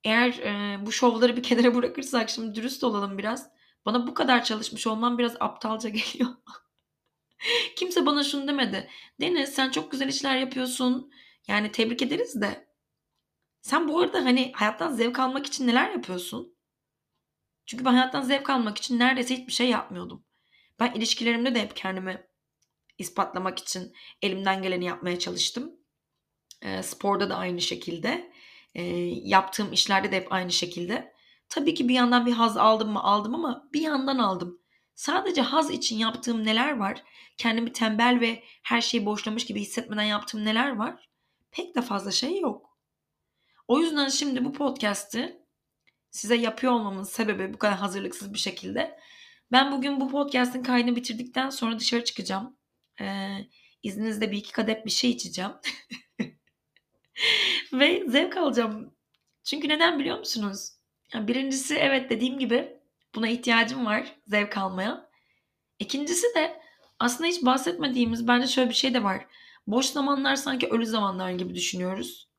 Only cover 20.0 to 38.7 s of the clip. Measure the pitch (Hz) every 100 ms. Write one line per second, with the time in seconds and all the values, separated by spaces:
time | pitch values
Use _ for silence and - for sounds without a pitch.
20 | 175 - _ _ _ _ _ _ 247 233
21 | 220 - 233 233 247 240 208 - 190 190
22 | 185 185 - _ _ _ _ _ _ _
23 | 190 - 196 185 185 180 - 185 180 -
24 | - - 196 190 196 190 190 180 175 -
25 | 180 175 180 180 - 240 302 - _ _
26 | _ _ _ _ _ - 202 190 185 -
27 | 202 196 196 196 180 175 175 175 - 170
28 | 202 339 349 - - - _ - 175 175
29 | 175 175 - 196 190 - 202 - - 196
30 | 196 190 180 190 180 175 175 175 175 247
31 | - _ _ _ _ - 285 - 247 254
32 | 240 247 240 233 233 208 220 220 214 208
33 | - 208 214 302 320 - - 294 311 285
34 | 269 269 214 185 180 175 _ _ _ -
35 | - 349 381 320 240 277 302 - - 220
36 | 226 240 - 226 214 220 277 269 196 -
37 | - - - - 233 226 233 - 220 214
38 | 240 247 233 226 - - -